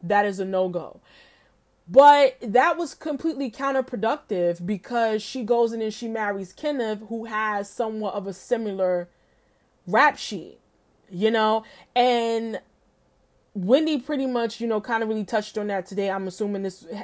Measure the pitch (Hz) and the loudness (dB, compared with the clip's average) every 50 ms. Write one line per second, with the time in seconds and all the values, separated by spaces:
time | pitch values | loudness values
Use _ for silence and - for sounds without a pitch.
0 | 175 170 202 202 202 202 190 196 190 190 190 185 185 185 175 170 143 - - - | -4 0 2 2 2 0 -2 -4 -4 -2 0 0 0 0 -2 -6 -8 -10 -16 -20
1 | _ _ - - - _ _ _ _ _ _ _ _ _ _ _ _ 170 185 262 | _ _ -20 -20 -20 _ _ _ _ _ _ _ _ _ _ _ _ 4 8 10
2 | 285 294 294 285 277 - - - - 214 196 247 294 349 311 330 339 - - - | 10 12 10 10 8 4 2 0 -4 2 4 4 4 4 2 0 -4 -8 -8 -8
3 | - 320 285 269 - 330 262 269 277 226 - - 269 277 269 262 254 262 247 196 | -6 -6 -6 -2 -2 -4 -2 -2 -6 -6 -6 -4 -4 -2 0 -2 -2 -2 -4 -2
4 | 214 226 294 294 - - 202 180 175 175 170 165 175 190 214 180 - - 240 233 | 0 -2 -2 -2 -4 -4 -2 0 0 0 0 -2 -4 -4 -4 -4 -6 -4 -2 0
5 | 226 220 214 214 - - - 262 220 208 240 233 233 226 226 226 220 214 214 - | 0 0 0 -2 -6 -6 -8 -6 -2 0 2 2 2 2 0 -4 -6 -6 -6 -8
6 | 240 220 220 220 214 208 196 196 190 - - - - 294 294 262 226 214 214 208 | -8 -6 -4 -4 -2 -2 -4 -4 -6 -10 -10 -6 -4 -4 -2 -2 -2 -4 -4 -6
7 | 220 208 226 226 226 220 214 214 220 214 208 202 202 - - - 226 220 220 214 | -8 -10 -8 -8 -8 -6 -4 -4 -2 -2 -2 -4 -6 -6 -4 -4 -4 -4 -4 -6
8 | 214 190 - 208 185 196 180 - - - 240 226 220 208 190 190 190 185 180 175 | -6 -6 -6 -6 -8 -8 -10 -8 -4 -2 -2 -2 -2 -4 -2 -2 0 0 0 -2
9 | 175 - _ _ _ _ _ _ _ _ _ _ _ _ _ _ - 175 202 233 | -4 -8 _ _ _ _ _ _ _ _ _ _ _ _ _ _ -6 0 2 4
10 | 294 285 - - - - 214 165 131 85 - _ _ _ _ _ _ _ _ _ | 4 4 2 -2 -10 -10 -10 -10 -12 -14 -20 _ _ _ _ _ _ _ _ _
11 | _ - 190 175 208 220 226 220 214 214 220 220 220 - - - - _ - 247 | _ -12 -4 0 0 2 2 4 2 2 2 0 -2 -8 -20 -20 -12 _ 2 4
12 | 247 254 240 233 233 226 226 226 226 226 214 - - _ _ _ _ _ _ _ | 4 4 4 2 0 0 -2 -2 -4 -6 -8 -10 -12 _ _ _ _ _ _ _
13 | _ _ _ _ _ _ _ _ _ _ - 196 180 196 254 320 311 320 302 247 | _ _ _ _ _ _ _ _ _ _ -8 -4 2 4 4 4 4 2 -2 -2
14 | - - 302 269 269 262 247 233 233 214 - - 233 226 220 208 208 247 233 226 | -2 -4 -4 -2 -2 -2 0 -2 -2 -2 -4 -4 -4 -2 -2 -2 -2 -2 -4 -2
15 | 226 214 220 214 196 - 240 214 208 - - 214 208 208 196 190 190 - 190 202 | -2 -2 -2 -4 -4 -2 -2 -2 -2 -2 -6 -6 -4 -4 -4 -4 -6 -6 -4 -4
16 | 196 190 190 196 190 185 180 - 208 202 202 196 196 190 185 - - - 208 202 | -2 -2 -2 -4 -6 -6 -6 -4 -4 -4 -4 -4 -6 -6 -8 -10 -14 -12 -12 -12